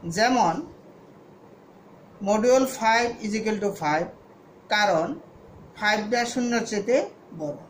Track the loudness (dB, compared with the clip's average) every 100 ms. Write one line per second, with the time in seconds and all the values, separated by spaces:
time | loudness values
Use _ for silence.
0 | -6 0 2 4 2 0 -8 -16 -20 -20
1 | -20 -20 -20 -20 -20 -20 -20 -20 -20 -20
2 | -20 -8 0 2 4 4 4 0 2 2
3 | 0 -4 -4 -2 -2 -2 -2 -2 -2 0
4 | -2 -10 -20 -20 -20 -20 -4 0 2 2
5 | 0 -6 -14 -20 -20 -20 -20 -4 0 0
6 | 0 -2 -2 -2 -2 -2 -2 -4 0 0
7 | 0 -10 -20 -10 -10 -10 -14